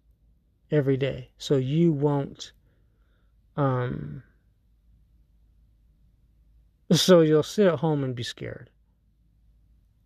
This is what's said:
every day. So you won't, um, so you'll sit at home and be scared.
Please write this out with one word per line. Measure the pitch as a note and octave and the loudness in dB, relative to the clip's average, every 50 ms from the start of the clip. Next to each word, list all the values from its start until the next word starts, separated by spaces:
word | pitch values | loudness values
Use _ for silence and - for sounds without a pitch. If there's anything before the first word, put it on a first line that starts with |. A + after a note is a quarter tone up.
| _ _ _ _ _ _ _ _ _ _ _ _ _ _ | _ _ _ _ _ _ _ _ _ _ _ _ _ _
every | D#3 D3+ C3+ C3+ C3+ B2+ | -2 0 0 0 0 0
day. | C#3 C3 C3+ C3+ B2+ - _ - | -2 -4 -6 -8 -12 -18 _ -10
So | - - D3+ C3+ | -4 -2 0 0
you | C3 C3 C#3+ D#3+ E3+ E3+ | 0 0 0 2 2 2
won't, | D#3 C#3 C#3+ D3 C#3+ C#3+ C#3 - - - - - - _ _ _ _ _ _ _ _ _ _ _ _ _ _ _ _ _ _ _ _ | 2 2 0 0 0 -2 -4 -6 -10 -16 -20 -20 -20 _ _ _ _ _ _ _ _ _ _ _ _ _ _ _ _ _ _ _ _
um, | - C#3+ C3+ B2+ B2 B2 B2+ C#3 D3 D3 D3 D3 C#3 - _ _ _ _ _ _ _ _ _ _ _ _ _ _ _ _ _ _ _ _ _ _ _ _ _ _ _ _ _ _ _ _ _ _ _ _ _ _ _ _ _ _ _ _ _ _ _ _ _ _ _ _ - | -2 -2 -2 -2 -2 -4 -6 -8 -10 -12 -14 -16 -16 -18 _ _ _ _ _ _ _ _ _ _ _ _ _ _ _ _ _ _ _ _ _ _ _ _ _ _ _ _ _ _ _ _ _ _ _ _ _ _ _ _ _ _ _ _ _ _ _ _ _ _ _ _ 0
so | F#3 D3 - - F#3 E3+ | 0 2 4 6 6 6
you'll | D#3+ D#3 D#3 D3+ C#3+ | 6 6 4 2 0
sit | - - - G#3 F#3 | 0 0 0 2 2
at | D#3+ B2+ | 2 0
home | D#3+ D#3+ D3+ C#3+ C3+ | -2 -2 -2 -2 -4
and | C3 B2 | -4 -6
be | A#2+ A#2 | -8 -10
scared. | - - - - A2+ - - A#2 - _ _ _ _ _ _ _ _ _ _ _ _ _ _ _ _ _ _ _ _ _ _ _ _ _ _ _ | -12 -12 -12 -12 -14 -14 -14 -18 -20 _ _ _ _ _ _ _ _ _ _ _ _ _ _ _ _ _ _ _ _ _ _ _ _ _ _ _